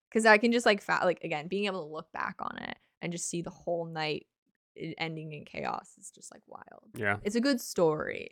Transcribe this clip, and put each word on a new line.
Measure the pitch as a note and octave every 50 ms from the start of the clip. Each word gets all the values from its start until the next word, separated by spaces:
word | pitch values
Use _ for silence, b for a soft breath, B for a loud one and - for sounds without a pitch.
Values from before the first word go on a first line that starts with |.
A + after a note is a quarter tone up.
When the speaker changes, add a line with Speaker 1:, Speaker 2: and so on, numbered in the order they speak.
| _ _
Speaker 1:
'Cause | - A3+ A3
I | A3+ G#3+ G#3
can | A#3 A#3
just, | A#3 A#3+ A#3
like, | A#3+ G#3 G#3
fa-, | - - E3+ - -
like, | F3+ E3 - -
again, | E3 E3 D3+ D3 F3+
being | F3+ G3 G#3
able | G3+ F#3+ F#3 D#3
to | D3+ D#3
look | D#3 E3 _ -
back | - - - F#3 -
on | - - - -
it | - - - - _ _ _ _
and | - E3+
just | F3 E3+ - -
see | - F3 E3
the | E3+
whole | - - - - F3 E3+ E3
night | E3 E3 D#3 D#3 D3+ D3 - - _ _ _ _ _ _ _ _ _ _
e-, | - - E3 D#3+ -
ending | E3 E3 D#3+ D#3+ D#3 D#3 D3+
in | D3 -
chaos | - - D#2+ C#2+ A#1+ - - - - - -
is | G3 -
just, | - - - - -
like, | - _ _
wild. | - - - - - - - A3 G#3+
Speaker 2:
Yeah. | - G#3 G3+ G#2 G#2 -
Speaker 1:
It's | G#3 G#3
a | A#3+
good | A3+ C#4+ C#4 A#3+
story. | - - - - F3+ D#3+ D3+ D#3 - - - - - -